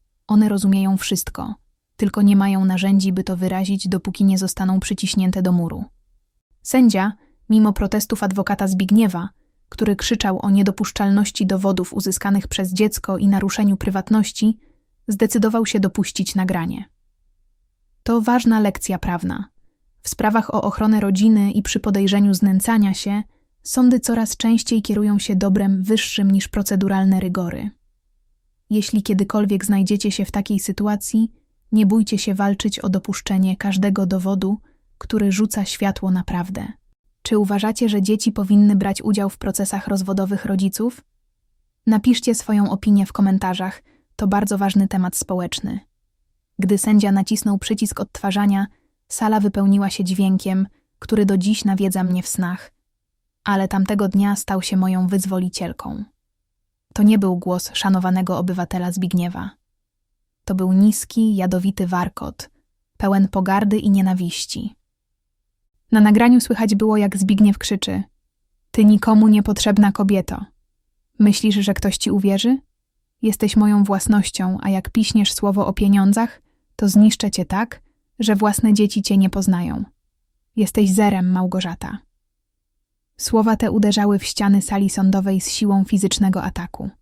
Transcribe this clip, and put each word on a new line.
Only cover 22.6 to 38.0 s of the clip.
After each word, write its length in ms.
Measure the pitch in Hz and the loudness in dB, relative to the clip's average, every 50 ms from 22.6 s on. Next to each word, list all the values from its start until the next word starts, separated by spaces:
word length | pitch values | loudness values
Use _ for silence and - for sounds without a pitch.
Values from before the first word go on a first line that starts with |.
| - 233 226 214 202 190 190 | 0 2 2 2 2 2 0
się, 300 | - - 202 202 208 214 _ _ _ _ _ _ _ _ | -4 -4 -4 -4 -6 -6 _ _ _ _ _ _ _ _
sądy 360 | - - 254 247 247 254 233 | -4 0 4 4 4 4 2
coraz 380 | - - 233 226 220 - - | 0 -2 -2 -2 -2 -4 -4
częściej 440 | - - 226 233 226 - - 233 214 | -4 0 2 2 0 0 0 -2 -2
kierują 380 | - - 202 208 208 208 202 202 | 0 -2 -2 0 0 0 0 -2
się 160 | - - 196 | -2 -2 -2
dobrem 480 | 185 202 196 190 208 196 196 190 190 185 | 0 2 2 2 2 2 0 0 0 0
wyższym 480 | 208 220 220 - - - 214 196 196 | 0 0 0 0 -4 -2 0 2 2
niż 160 | 196 196 - | 2 2 0
proceduralne 720 | - - 208 196 - 202 190 196 196 196 190 190 190 190 185 | -2 -4 -4 -2 -2 0 0 0 0 0 2 2 2 2 2
rygory. 500 | 185 180 185 190 180 170 - - - 202 _ _ _ _ _ _ _ _ _ _ _ _ _ _ _ _ _ _ _ - | 0 -4 -4 -4 -6 -6 -8 -8 -10 -12 _ _ _ _ _ _ _ _ _ _ _ _ _ _ _ _ _ _ _ -2
Jeśli 340 | 208 214 202 - 226 208 202 | -2 -2 -2 0 -2 -2 0
kiedykolwiek 600 | - 196 190 196 - - 208 208 196 202 190 190 | 0 0 0 0 0 0 0 0 0 0 -2 0
znajdziecie 460 | - 202 196 190 180 208 202 - 202 | 0 0 0 2 0 0 0 -2 -4
się 140 | - - 185 | -2 -2 -6
w 60 | - | -4
takiej 280 | - 202 202 - 208 190 | -4 -6 -4 -2 -4 -4
sytuacji, 720 | - - 185 - 202 208 208 202 - - - 220 226 220 _ _ _ _ _ _ _ - | -4 -6 -6 -4 -2 -2 -2 -4 -4 -2 0 0 0 0 _ _ _ _ _ _ _ 0
nie 140 | 214 220 214 | 2 2 4
bójcie 320 | 190 220 226 208 - 214 | 4 4 2 2 0 -2
się 180 | 196 - 208 190 | -4 -2 -4 -2
walczyć 440 | 202 202 202 196 - - 208 - - | 0 0 0 0 0 -2 -4 -4 -4
o 100 | - 185 | -4 -2
dopuszczenie 680 | 185 185 - 208 196 - - - 196 190 190 190 190 | -2 -2 -4 -6 -8 -8 -4 -2 0 0 2 0 0
każdego 480 | - - 202 190 190 202 202 196 196 190 | -2 -4 -2 0 0 0 0 0 0 0
dowodu, 520 | 180 190 185 180 190 196 185 190 190 214 - _ _ _ _ _ _ _ | 0 -2 -2 -2 -2 -2 -2 -2 -2 -4 -6 _ _ _ _ _ _ _
który 340 | _ - - 226 214 202 196 | _ -8 -4 -2 0 0 0
rzuca 340 | 185 208 220 208 - 214 190 | 2 0 0 -2 0 -4 -4
światło 460 | - - - 202 196 190 - 190 185 | -4 -4 -2 -2 -2 -2 -4 -2 -2
na 120 | 185 180 - | -2 -2 -2
prawdę. 440 | - 185 175 180 185 196 - - - - _ _ _ _ _ _ _ _ _ | -4 -6 -6 -6 -6 -8 -10 -10 -12 -14 _ _ _ _ _ _ _ _ _
Czy 160 | _ - 220 | _ 0 0
uważacie, 520 | 208 202 190 202 196 220 220 214 - 240 214 | 0 2 0 0 -2 -2 -2 -2 0 0 0
że 120 | 208 202 | 0 0